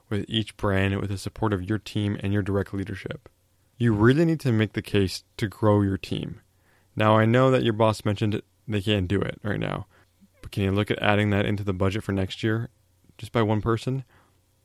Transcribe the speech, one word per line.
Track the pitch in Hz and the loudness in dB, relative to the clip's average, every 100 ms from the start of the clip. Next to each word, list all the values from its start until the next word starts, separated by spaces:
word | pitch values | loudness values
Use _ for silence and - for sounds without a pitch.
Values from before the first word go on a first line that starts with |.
| _ | _
with | 104 - | -6 -4
each | 113 107 - | -4 -4 -4
brand | 104 95 98 98 | -2 0 0 0
with | 101 | -4
the | 98 | -6
support | - - 110 | -8 -4 -2
of | 98 92 | -2 -2
your | 110 | -4
team | - 107 104 104 | -4 -4 -2 -2
and | 98 | -2
your | 104 | -2
direct | 98 98 95 | 0 -2 -2
leadership. | 98 95 95 - - - _ _ _ _ - | -6 -8 -8 -10 -12 -16 _ _ _ _ -2
You | 117 | 0
really | 104 113 139 | 6 6 6
need | 170 160 | 2 0
to | 131 | 0
make | 110 107 | 0 0
the | - | -4
case | - 104 95 - - - | -2 0 0 -2 -14 -6
to | 107 | -6
grow | - 107 104 | 0 2 4
your | 98 92 | 2 -2
team. | - - - - _ _ _ _ _ - | -4 -6 -8 -12 _ _ _ _ _ 0
Now, | 107 110 | 4 6
I | 110 | 6
know | 123 131 | 4 4
that | 127 | 4
your | 117 | 2
boss | 107 110 107 107 | 2 2 2 -2
mentioned | 101 107 104 - _ - | 0 0 -2 -6 _ -6
they | 104 | -4
can't | 98 104 90 | 0 0 2
do | 98 | 0
it | - - | -2 -6
right | 104 104 | -6 -4
now, | - - - _ _ _ _ _ | -4 -6 -10 _ _ _ _ _
but | - | -10
can | - | -2
you | 98 | 0
look | 98 104 | 0 0
at | - | 0
adding | 104 104 104 | 2 2 2
that | 101 - | 2 0
into | 101 | -2
the | 101 | -4
budget | 92 98 104 | -2 -2 -2
for | - | -2
next | 98 95 - | -2 -4 -4
year | 113 110 120 _ _ _ _ - | -2 -2 -4 _ _ _ _ -20
just | 107 | -6
by | 120 | 0
one | 107 107 | 0 0
person? | 113 113 - 131 - _ _ _ _ _ | 0 -2 -2 -6 -8 _ _ _ _ _